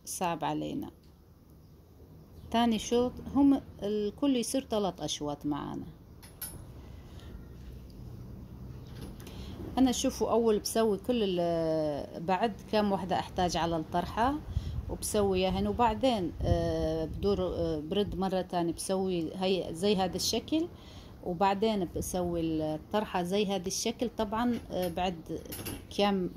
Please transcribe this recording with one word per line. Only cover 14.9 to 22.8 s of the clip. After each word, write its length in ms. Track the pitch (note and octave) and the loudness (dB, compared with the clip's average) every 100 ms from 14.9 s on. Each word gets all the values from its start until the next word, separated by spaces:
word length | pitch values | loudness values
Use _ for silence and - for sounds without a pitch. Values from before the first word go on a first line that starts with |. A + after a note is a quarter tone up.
وبسوي 560 | - - G#3+ G3+ F#3 F#3 | -6 -2 2 4 4 2
هنا، 240 | F#3+ G#3 | 2 0
وبعدين، 600 | G3+ A#3+ G#3+ C4 A3+ E3+ - | 4 4 4 2 2 0 0
آه، 640 | F3 E3+ E3 D#3+ D#3+ D#3+ | 2 4 4 2 0 0
بدور، 360 | D#3+ E3 G3 F#3+ | -2 -2 0 2
آه، 400 | F#3 D3 E3 D#3 | 0 0 0 -2
برد 340 | D3+ F#3+ G3 | -2 0 0
مرة 260 | E3 F#3+ F#3 | 0 0 0
تانية 320 | F3+ F3+ E3+ | 0 0 0
بسوي 580 | D#3 - F#3+ F#3+ F3+ D#3 | 0 -2 0 2 0 -2
هي 340 | F#3 F#3+ F#3 - | 0 2 2 0
زي 220 | E3 G3+ G3 | 0 2 4
هذا 200 | F#3 F3+ | 2 0
الشكل، 520 | - A3+ - D#4 F4 - - - - - | 0 0 0 0 0 -6 -16 -16 -16 -10
وبعدين 640 | - F3 G3 G3 A3 G#3 E3+ D#3 | -6 2 4 4 2 2 0 -2
بسوي 440 | F3 F3+ F3 E3+ | -2 -2 0 0
الطرحة 840 | E3 D#3 D#3 D#3 | 0 0 0 -2